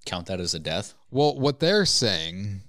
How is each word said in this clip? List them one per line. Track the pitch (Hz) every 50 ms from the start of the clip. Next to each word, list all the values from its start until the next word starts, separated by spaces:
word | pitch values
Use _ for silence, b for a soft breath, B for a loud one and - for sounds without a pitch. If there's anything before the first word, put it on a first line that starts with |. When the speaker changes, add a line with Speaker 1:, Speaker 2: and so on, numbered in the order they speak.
| -
Speaker 1:
count | - 95 87 87 -
that | 95 90
as | 87 85 -
a | 80
death. | 76 78 80 95 101 - - _ _ -
Speaker 2:
Well, | 123 135 147 147 139 139
what | 131 147 135 -
they're | 160 175 202 208 190
saying | - - - 131 107 92 80 80 82 87 92 101 104 101 95 -